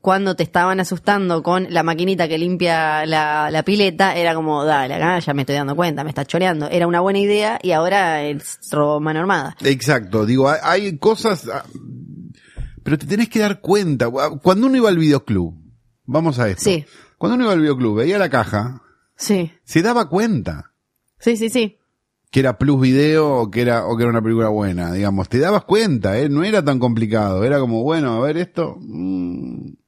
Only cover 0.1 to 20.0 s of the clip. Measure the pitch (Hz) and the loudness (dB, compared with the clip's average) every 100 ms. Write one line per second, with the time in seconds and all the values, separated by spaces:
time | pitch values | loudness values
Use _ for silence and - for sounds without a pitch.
0.1 | 190 196 180 165 180 185 190 180 180 - | 2 0 -2 0 2 2 0 -2 -4 0
1.1 | 202 185 165 151 180 185 170 160 160 180 | 0 0 -2 0 -2 0 0 0 0 -2
2.1 | 185 165 160 175 180 180 165 156 156 156 | 0 -2 -2 -2 0 0 0 0 -2 0
3.1 | 156 151 151 151 156 156 208 196 165 190 | 0 0 0 0 -2 0 2 2 2 0
4.1 | 175 170 160 156 151 147 143 131 156 160 | 2 0 0 -2 0 2 0 0 -2 0
5.1 | 180 160 143 147 143 139 147 175 143 151 | 0 -2 -4 -2 -2 -2 -2 -2 -2 -6
6.1 | 139 139 170 185 160 147 175 170 170 185 | -6 -4 -2 0 -2 -2 0 0 2 0
7.1 | 196 202 208 214 233 180 160 165 196 180 | 0 0 0 0 -2 0 0 2 2 0
8.1 | 156 147 147 - - - 151 147 147 151 | -2 -4 -8 -10 -16 -6 -2 0 0 -2
9.1 | 156 180 180 139 - 139 135 117 139 98 | -2 0 -2 -2 -4 0 0 2 0 0
10.1 | 110 107 127 135 156 151 185 202 151 202 | -2 2 2 2 2 0 0 -2 0 0
11.1 | 220 226 175 120 131 - - - 123 - | 0 -2 -2 -6 -10 -10 -20 -18 -18 -18
12.1 | - - - - - - - - 143 139 | -18 -20 -20 -20 -14 -12 -10 -4 -4 -2
13.1 | 208 226 226 208 196 - 202 185 131 120 | -2 0 0 0 -2 0 2 2 0 0
14.1 | 127 147 151 175 185 262 262 226 175 160 | 0 -2 2 2 4 4 4 4 4 4
15.1 | 139 - 101 85 82 80 _ _ _ - | 2 2 -2 -2 -8 -20 _ _ _ -4
16.1 | 127 160 123 110 92 - 175 - - - | -2 0 0 -2 0 0 -2 -4 -20 -20
17.1 | _ 190 247 233 180 151 131 120 104 139 | _ -2 0 2 2 2 2 0 2 0
18.1 | 202 180 131 104 104 117 131 _ _ _ | 0 2 0 0 -2 -4 -8 _ _ _
19.1 | _ - 202 165 _ - 156 190 240 | _ -2 0 0 _ -2 0 2 0